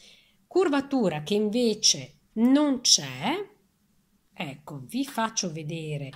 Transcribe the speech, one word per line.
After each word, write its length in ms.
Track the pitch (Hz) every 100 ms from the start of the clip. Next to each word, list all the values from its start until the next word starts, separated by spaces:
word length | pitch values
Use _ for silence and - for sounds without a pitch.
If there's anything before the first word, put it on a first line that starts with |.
| - _ _ _ _
Curvatura 760 | 349 359 277 277 269 190 151
che 100 | 151
invece 840 | 202 214 240 233 214 - 151 127 _ _
non 480 | 214 240 277 294 254
c'è. 680 | - - 139 127 196 370 403 _ _ _ _ _ _ _ _ -
Ecco, 460 | 156 139 - 143 123
vi 200 | 247 269
faccio 460 | - 226 - 185
vedere 580 | 156 151 165 156 147 135